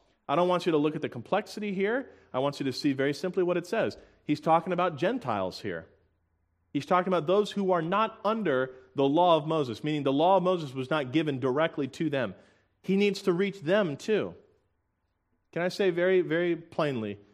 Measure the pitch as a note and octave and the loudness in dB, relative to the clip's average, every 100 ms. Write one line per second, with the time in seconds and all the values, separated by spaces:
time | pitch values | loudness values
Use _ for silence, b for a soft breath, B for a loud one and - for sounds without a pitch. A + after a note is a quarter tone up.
0 | b b - D3 F3+ F3+ F3 D#3 D3+ D#3 | b b -2 0 2 2 2 2 2 0
1 | C3 B2+ A2+ F#3 G#3+ - G#3 F#3 G3 B3 | -6 -8 -2 -2 -2 -8 -6 -2 -2 -2
2 | C4+ B B B2+ C#3 C#3 C#3 B2 D3 C3 | -6 B B -2 -2 -2 -4 -2 0 0
3 | C3+ C#3 F#3 F3+ F3 F3 E3+ A3+ B2+ - | 0 -2 -4 -2 0 -2 -2 -2 -2 -4
4 | B B - D3 E3 E3 E3+ F3 F3+ D3 | B B -4 -2 2 2 2 0 -2 0
5 | F3 B3+ C3 G#2 F#2 - G#2 E2 E2 _ | -2 -2 -2 -2 -2 -6 -8 -8 -10 _
6 | _ _ _ _ _ _ _ D3 - F3+ | _ _ _ _ _ _ _ -8 0 0
7 | F#3 F3+ D3+ G3 G3+ G3+ F#3+ F3 D#3+ G3 | 2 0 2 2 2 -2 0 0 0 0
8 | A3 - G3+ A3+ F#3 C3 C3 B B C#3+ | -2 -2 -4 -2 0 0 -2 B B 0
9 | C#3 D3+ F3+ E3 D3 D#3+ C3 G#2+ D3+ D3+ | 2 4 6 4 2 -2 -2 -4 -4 -2
10 | C#3 C#3 E3+ G3 F3+ F#3 D3 C3 B2+ D#3 | 0 2 4 4 4 0 -4 -8 -2 -2
11 | C3 D3+ D#3 C3+ C3 C3 D#3+ D#3 C3+ - | 0 0 0 -2 0 0 0 -2 -6 -4
12 | D#3+ C#3 A2 - b b b b - G3 | -4 -2 -4 -6 b b b b -2 2
13 | G#3 G3 - F3 G3 - C#3+ G3+ F3+ C#3 | 2 2 0 0 -2 -2 0 2 2 -2
14 | - G#3 G2+ E2+ _ _ _ _ _ _ | -2 0 -2 -8 _ _ _ _ _ _
15 | _ _ _ _ _ E3 F3+ - G3 E3+ | _ _ _ _ _ -4 -4 0 0 2
16 | F3+ F#3 D3+ E3 F3 E3 E3+ - D3+ B2+ | 4 4 2 0 0 -2 -4 -2 -2 -2
17 | G#2+ G2+ b | -4 -8 b